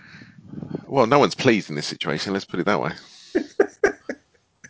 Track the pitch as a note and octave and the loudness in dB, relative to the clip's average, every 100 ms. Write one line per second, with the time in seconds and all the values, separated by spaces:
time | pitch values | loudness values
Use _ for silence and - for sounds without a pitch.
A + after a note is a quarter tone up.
0 | - - - - - - - - - C#3 | -20 -20 -20 -20 -18 -16 -12 -14 -4 2
1 | A2+ C#3+ G#2 - C3 A2 - D2+ - D#2 | 4 6 4 4 2 2 0 -8 -8 -8
2 | E2+ - G2+ G2 - F#2+ F2 G2+ C2 F2 | -6 -4 -4 -4 -4 -4 0 0 -2 -8
3 | - - - - - - - - G4+ - | -16 -20 -8 -6 -6 -2 -2 0 -4 -4
4 | - - _ _ _ _ | -12 -14 _ _ _ _